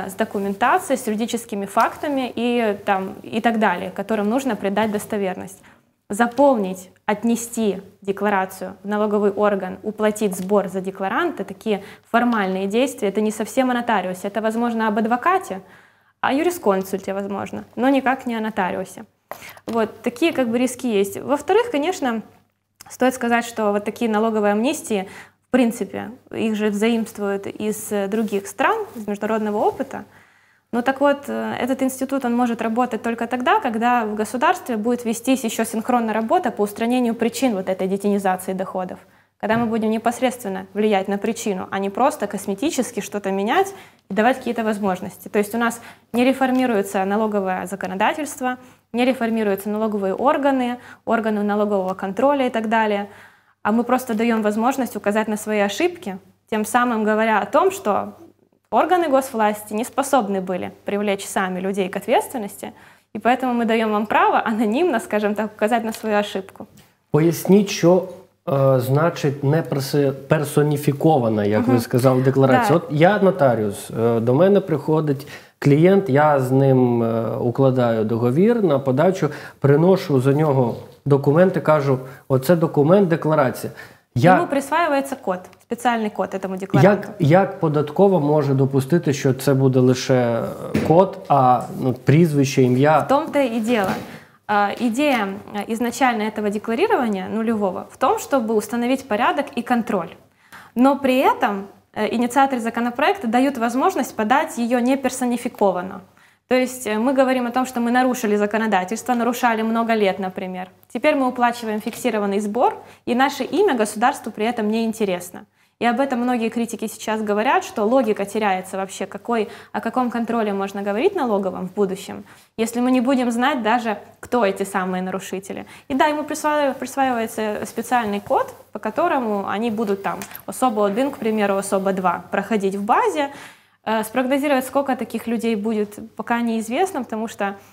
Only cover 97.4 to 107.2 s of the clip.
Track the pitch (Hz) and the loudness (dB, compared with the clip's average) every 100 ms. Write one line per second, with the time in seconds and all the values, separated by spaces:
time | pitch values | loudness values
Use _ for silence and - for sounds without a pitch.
97.4 | 226 226 202 185 - - 262 440 - 277 | -2 0 -2 -2 -10 0 2 2 0 -2
98.4 | 220 220 208 240 240 262 - 208 269 359 | 2 0 0 -2 0 0 0 0 0 0
99.4 | 269 - 233 233 - 208 170 - _ _ | -4 -6 -2 -2 0 -2 -4 -12 _ _
100.4 | _ - - - 262 277 269 254 339 480 | _ -20 -10 2 4 4 2 4 4 2
101.4 | 247 202 196 - _ - 214 226 240 277 | 0 -2 -8 -16 _ -4 -2 0 0 2
102.4 | 277 262 226 226 240 240 302 392 233 233 | 2 2 -4 -2 -4 0 0 0 0 2
103.4 | 269 269 233 233 339 381 - - 214 262 | 2 0 -2 0 0 0 -4 -4 0 2
104.4 | 320 269 233 247 240 269 262 - 247 240 | 0 -4 -2 0 2 0 -2 -2 -2 -2
105.4 | - - 202 180 185 - - _ _ _ | -6 0 0 0 -6 -12 -16 _ _ _
106.4 | _ 254 254 - 208 214 233 269 | _ 0 0 -4 -4 0 2 2